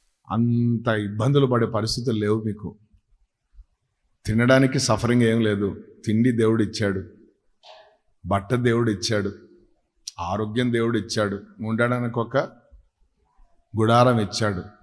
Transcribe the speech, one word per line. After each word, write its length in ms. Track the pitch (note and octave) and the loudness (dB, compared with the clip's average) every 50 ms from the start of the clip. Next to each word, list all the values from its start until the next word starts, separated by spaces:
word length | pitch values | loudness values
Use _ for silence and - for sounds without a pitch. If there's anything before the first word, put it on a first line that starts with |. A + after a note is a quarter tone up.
| _ _ _ _ _ - | _ _ _ _ _ -4
అంత 580 | G2 A2+ A#2 A#2+ A#2 A#2+ A#2+ A#2+ A#2 A2 A2+ A#2+ | -2 0 2 2 2 2 2 0 0 0 0 0
ఇబ్బందులు 580 | A2 G#2+ G#2 G2+ G#2 A2 A2 C3 C#3+ C#3 C#3 | -2 0 -2 -4 -4 -2 0 2 4 4 4
పడే 200 | B2+ B2 A#2+ A#2 | 4 2 2 0
పరిస్థితులు 520 | G#2+ A2+ G#2+ G#2+ A2 - - A#2+ C3 A2+ G#2+ | 0 -2 -2 -4 -4 -4 -4 -4 -2 -2 -2
లేవు 240 | G#2 G#2 G#2+ A2+ A2 | 0 0 0 -2 -2
మీకు. 360 | A2 G2+ - - - - - _ _ _ _ _ _ _ _ _ _ _ _ _ _ _ - - _ _ _ _ _ _ _ _ _ _ _ - | -4 -8 -8 -10 -12 -14 -16 _ _ _ _ _ _ _ _ _ _ _ _ _ _ _ -20 -20 _ _ _ _ _ _ _ _ _ _ _ -6
తినడానికి 520 | - A2 A2+ A#2+ B2 C3 C3 C#3 B2+ - C#3+ | -4 0 2 4 4 6 6 4 2 2 0
సఫరింగ్ 440 | A#2+ - A2+ G2+ - A#2 A#2+ B2 A#2+ | 0 0 0 0 2 2 2 4 4
ఏం 180 | A2+ A2 A#2 | 4 2 2
లేదు. 360 | A2 G#2+ G#2 G2+ G#2 G2 F2+ - - - - - - | 2 0 0 0 -2 -2 -4 -6 -12 -20 -20 -10 -4
తిండి 240 | A2+ G#2+ A2 A#2 B2+ | -2 0 2 2 2
దేవుడు 320 | A#2+ A2+ A2+ A2 A2+ A2 G#2+ | 2 2 2 2 2 2 0
ఇచ్చాడు, 420 | G2 - - A2 G2+ F#2+ F#2+ F#2 - - - - _ _ _ _ _ _ _ _ - - - - _ _ _ _ _ _ _ - | -2 -2 -2 -2 -2 -2 -4 -6 -10 -16 -20 -20 _ _ _ _ _ _ _ _ -20 -20 -20 -20 _ _ _ _ _ _ _ -4
బట్ట 280 | E2+ G2 G2+ G2 G2 B2+ | -2 -2 -2 -2 -2 -2
దేవుడు 360 | B2 B2 A#2+ A2+ A#2 A#2 A#2 | 0 2 2 2 2 2 0
ఇచ్చాడు, 420 | G#2 F#2+ - - A2+ G#2 G2 G2 - - - - - - _ _ _ _ _ _ _ _ _ - - - | -2 -2 -2 -2 -2 -2 -2 -4 -6 -10 -16 -20 -20 -20 _ _ _ _ _ _ _ _ _ -16 -12 -10
ఆరోగ్యం 520 | - F2+ F#2+ G#2 A2 G#2+ G#2+ A#2+ B2+ B2 A#2 | -6 -6 -4 -4 -4 -4 -2 -2 -2 0 0
దేవుడు 260 | A#2 A#2 A#2 A#2 A2 | 0 0 0 -2 -2
ఇచ్చాడు, 420 | G2 - - A2+ G#2+ G2+ G2+ G2 - - - - | -4 -4 -4 -2 -2 -2 -4 -6 -10 -14 -14 -10
ఉండడానికి 580 | A2 A2 A2+ A2 A#2+ A#2+ B2 B2 A#2+ A#2+ A2 A#2+ | -8 -4 -2 0 0 0 0 -2 -4 -4 -4 -4
ఒక 180 | A2+ A#2 B2 C3+ E3 - - - _ _ - - _ _ _ _ _ _ _ _ _ _ _ _ - _ _ _ _ _ - A2 | -4 -2 -2 -4 -4 -4 -8 -18 _ _ -20 -20 _ _ _ _ _ _ _ _ _ _ _ _ -20 _ _ _ _ _ -2 0
గుడారం 420 | A2 A2 A2+ A#2+ B2 B2+ B2 A2+ | 2 4 6 6 6 6 4 2
ఇచ్చాడు. 400 | G#2+ F#2+ - - A2+ G#2 G2 F2 E2+ - - _ | 0 -2 -2 -2 -2 -2 -2 -4 -8 -12 -16 _